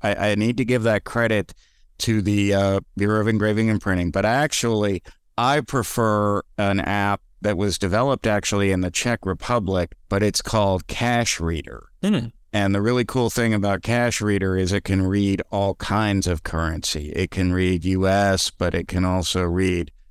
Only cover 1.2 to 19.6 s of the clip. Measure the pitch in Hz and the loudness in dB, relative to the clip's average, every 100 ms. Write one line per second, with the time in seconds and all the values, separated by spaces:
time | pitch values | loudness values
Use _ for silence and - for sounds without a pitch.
1.2 | 117 107 90 - _ _ - - - 110 | 0 0 -2 -10 _ _ -20 -6 0 0
2.2 | 98 101 101 98 98 98 - - 101 107 | 2 2 2 2 2 0 -4 -2 0 2
3.2 | 107 107 107 107 113 104 101 90 87 92 | 2 2 2 2 0 0 0 0 0 0
4.2 | 107 127 151 - 117 110 104 92 - - | 0 0 0 -2 0 0 0 -2 -8 -20
5.2 | _ - 123 147 120 135 110 - 110 104 | _ -2 0 0 0 -2 -2 0 2 2
6.2 | 104 101 - - 101 98 - 104 101 101 | 2 0 -4 -2 0 0 0 0 0 -2
7.2 | _ - 104 90 101 - 95 104 139 131 | _ -6 -2 0 0 0 0 2 2 0
8.2 | 113 104 - 101 98 92 90 - 123 117 | 0 0 0 0 2 2 0 -2 -2 -2
9.2 | 95 90 - 123 92 92 85 - - 98 | -4 -6 -2 -2 0 0 -2 -6 -4 0
10.2 | 104 - - 110 98 92 - - 120 120 | 2 0 -2 0 2 0 -2 -4 0 0
11.2 | 117 - 82 82 - 60 - - 196 175 | 0 -2 -4 -4 -8 -16 -20 -6 -2 0
12.2 | 113 - _ 104 98 101 107 123 110 131 | -2 -10 _ 0 2 2 2 0 0 0
13.2 | 117 - 117 107 101 95 110 120 120 - | 0 0 0 2 0 -2 0 0 0 0
14.2 | 104 98 95 92 92 98 - 95 92 101 | 0 0 0 0 0 0 0 0 2 2
15.2 | 98 95 - 101 98 - - 104 107 101 | 2 0 -2 -2 0 -2 -2 0 2 0
16.2 | 90 82 - 80 80 78 - 78 73 - | 0 -2 -4 -2 -2 -2 -4 -6 -6 -4
17.2 | 92 95 92 90 92 90 87 92 95 98 | -2 0 0 2 0 0 0 0 2 2
18.2 | 101 95 - - 87 85 85 90 92 90 | 2 2 -2 -2 -2 -2 -2 -2 0 0
19.2 | 85 92 87 87 | -2 -2 0 0